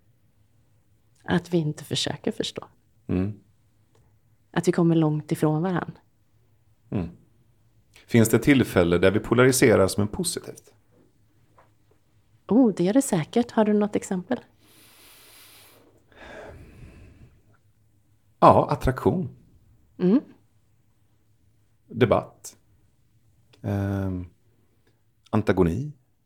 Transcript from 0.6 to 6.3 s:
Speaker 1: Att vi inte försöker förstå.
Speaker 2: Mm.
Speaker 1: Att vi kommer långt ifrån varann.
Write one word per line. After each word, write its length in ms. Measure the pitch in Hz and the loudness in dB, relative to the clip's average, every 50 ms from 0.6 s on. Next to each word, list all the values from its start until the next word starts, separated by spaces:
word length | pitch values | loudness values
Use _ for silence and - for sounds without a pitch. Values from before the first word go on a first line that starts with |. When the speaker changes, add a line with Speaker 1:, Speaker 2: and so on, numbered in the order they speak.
| _ _ _ _ _ _ _ _ _ _ _ _ _ | _ _ _ _ _ _ _ _ _ _ _ _ _
Speaker 1:
Att 300 | - 180 180 170 - 180 | -4 -4 -4 -4 -2 -4
vi 40 | 170 | -2
inte 260 | 156 151 147 - - | -2 -4 -6 -8 -10
försöker 480 | - - 156 - - - - - - | -8 -6 -6 -6 -6 -8 -6 -6 -8
förstå. 360 | 208 - - - - - - - _ _ _ _ _ _ _ - | -6 -6 -8 -8 -8 -14 -18 -18 _ _ _ _ _ _ _ -6
Speaker 2:
Mm. 260 | - 90 95 104 107 - _ _ _ _ _ _ _ _ _ _ _ _ _ _ _ _ _ _ _ _ _ _ | -4 -4 -4 -4 -8 -12 _ _ _ _ _ _ _ _ _ _ _ _ _ _ _ _ _ _ _ _ _ _
Speaker 1:
Att 160 | - 175 170 180 | -8 -4 -2 0
vi 40 | |
kommer 240 | 175 - 170 170 165 | 0 2 2 2 4
långt 360 | 165 160 151 151 151 151 - | 2 2 0 0 -4 -4 -6
ifrån 300 | 165 160 - 151 156 151 | -4 -2 0 0 0 -2
varann. 360 | 165 190 180 165 - - - - _ _ _ _ _ _ | -2 -4 -4 -4 -6 -8 -14 -20 _ _ _ _ _ _